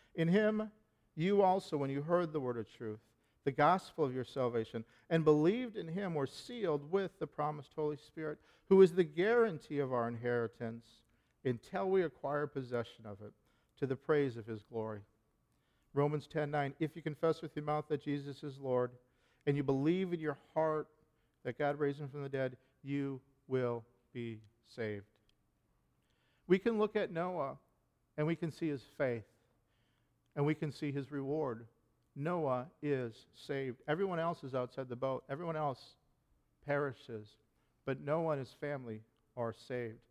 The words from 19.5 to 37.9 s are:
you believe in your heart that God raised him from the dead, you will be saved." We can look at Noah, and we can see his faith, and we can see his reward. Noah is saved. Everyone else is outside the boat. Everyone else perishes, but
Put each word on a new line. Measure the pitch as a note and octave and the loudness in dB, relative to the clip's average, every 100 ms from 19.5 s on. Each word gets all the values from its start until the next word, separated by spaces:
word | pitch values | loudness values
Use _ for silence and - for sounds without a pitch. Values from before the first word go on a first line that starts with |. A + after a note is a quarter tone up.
| C#3+ | 2
you | |
believe | C#3 C3+ D3 F3+ F#3 | 2 4 4 2 0
in | E3+ | -2
your | D3+ C#3+ - | -4 -6 -4
heart | D#3+ D#3+ D#3 C#3+ _ _ _ _ _ | 0 2 0 -4 _ _ _ _ _
that | C3 A#2+ | -8 -2
God | C#3+ D3 | -2 2
raised | C#3+ C#3+ | 0 -2
him | C#3+ | -6
from | C#3+ | -8
the | C#3 | -6
dead, | C3+ C3 B2+ _ _ | -2 -4 -4 _ _
you | C3+ C#3+ C#3 C3 - _ - | -4 -2 -2 -6 -12 _ -4
will | C3 A#2+ A#2+ A2+ _ _ | 0 0 -2 -8 _ _
be | B2 A#2 A2 A2 _ _ | -10 -8 -10 -16 _ _
saved." | - A2 G#2 G2+ _ _ _ _ _ _ _ _ _ _ _ _ _ - | -8 -6 -6 -10 _ _ _ _ _ _ _ _ _ _ _ _ _ 2
We | F#3 | 2
can | A#3 A3 | 4 0
look | G#3 G#3 | 0 0
at | F3 | -2
Noah, | E3 F3+ F3+ C#3 C3+ _ _ _ _ _ - | -4 -4 -4 -6 -8 _ _ _ _ _ -2
and | D3+ | -2
we | E3+ | 0
can | E3+ | -4
see | - E3 | -4 -4
his | C#3 | -4
faith, | - - C3+ A#2+ - _ _ _ _ _ _ _ _ _ _ | -8 -2 -2 -2 -6 _ _ _ _ _ _ _ _ _ _
and | - | -2
we | C#3+ | 0
can | D3+ D#3 | 0 -4
see | - D3 | -4 -4
his | C#3 C3+ | -4 -6
reward. | D3 C3+ D#3 C#3+ A#2 A#2 _ _ _ _ | -6 -4 -2 -2 -4 -10 _ _ _ _
Noah | C#3 D3 B2 C3+ B2 C3+ - | -8 -4 -2 0 -2 -4 -8
is | D3 C3+ A#2+ A2+ - | -2 -2 -2 -8 -20
saved. | - - C#3 C3+ A#2+ - | -16 -8 -6 -6 -6 -4
Everyone | D#3 G3 E3+ | -2 -2 -2
else | E3 E3+ | -2 -4
is | C3+ | -4
outside | B2+ B2+ - B2+ | -4 -4 -6 -8
the | B2 | -4
boat. | C3+ C3 - | -4 -4 -6
Everyone | C#3 E3+ D#3 | -6 -4 -4
else | D3 B2 - - _ _ _ _ _ _ | -4 -4 -12 -20 _ _ _ _ _ _
perishes, | C#3+ C#3+ D3 A#2+ - A2 G#2+ _ _ _ _ _ | -4 -2 -2 -6 -12 -12 -12 _ _ _ _ _
but | - | -6